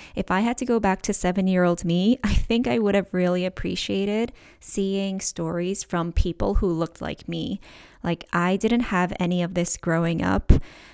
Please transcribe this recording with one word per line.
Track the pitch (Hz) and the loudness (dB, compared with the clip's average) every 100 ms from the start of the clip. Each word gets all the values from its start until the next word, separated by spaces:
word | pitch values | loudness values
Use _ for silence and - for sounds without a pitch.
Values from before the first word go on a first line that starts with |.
| - - | -10 -8
if | - | -2
I | 185 | 0
had | 233 254 | 0 -2
to | |
go | 247 233 | 0 0
back | 202 190 | 2 0
to | - | -2
seven-year-old | 202 180 185 190 180 175 175 | -2 0 2 2 4 2 2
me, | 170 175 202 254 | 0 2 2 2
<laughs> | |
I | 202 | 2
think | - - 233 254 | 2 4 2 2
I | 233 | 2
would | 208 | 2
have | 196 190 | 2 0
really | 180 180 180 | 0 2 0
appreciated | 185 185 180 180 - 196 202 214 233 - - - | -2 -4 -6 -4 -4 -2 0 -2 -4 -8 -20 -18
seeing | - - 196 196 196 190 | -8 -4 -2 -2 -2 -4
stories | - - 160 175 180 196 | -6 -6 -4 -2 -4 -4
from | - 175 170 | -4 -4 0
people | - 180 165 - | 0 0 0 -2
who | 208 196 | 0 0
looked | 165 160 - | 0 -4 -6
like | - - - | -10 -10 -8
me. | 170 - 202 - - - - | -6 -6 -8 -12 -20 -20 -8
Like, | 170 170 - | -6 -6 -4
I | 175 180 196 | -2 0 0
didn't | 220 240 | 2 0
have | 247 185 180 - | 0 0 -2 -2
any | 175 180 | -2 0
of | 175 | -2
this | 180 175 - | -2 -2 -2
growing | 175 165 170 165 | 0 0 0 0
up. | - - - - - - - | 0 0 6 6 4 -12 -20